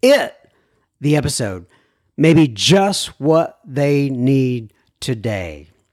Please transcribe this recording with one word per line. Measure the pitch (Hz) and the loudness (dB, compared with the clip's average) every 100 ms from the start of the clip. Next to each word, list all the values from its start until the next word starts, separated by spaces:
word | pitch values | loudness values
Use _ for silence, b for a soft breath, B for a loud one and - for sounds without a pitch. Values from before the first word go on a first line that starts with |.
It, | 254 277 156 - _ _ _ _ _ _ | 4 2 0 -10 _ _ _ _ _ _
the | 139 147 | -2 0
episode, | 139 - 113 92 87 _ _ _ _ - | 0 -4 -6 -8 -14 _ _ _ _ 0
may | 151 | 4
be | 165 151 | 4 4
just | 107 - 185 196 196 - - | 0 2 2 2 -4 -8 -6
what | 139 160 165 - - | 0 2 0 -6 -12
they | 131 143 143 143 | -4 0 0 -2
need | 131 127 135 131 123 110 _ _ _ | -2 0 0 0 -4 -10 _ _ _
today. | - 120 107 104 87 76 78 _ _ | -8 -6 -6 -6 -8 -14 -20 _ _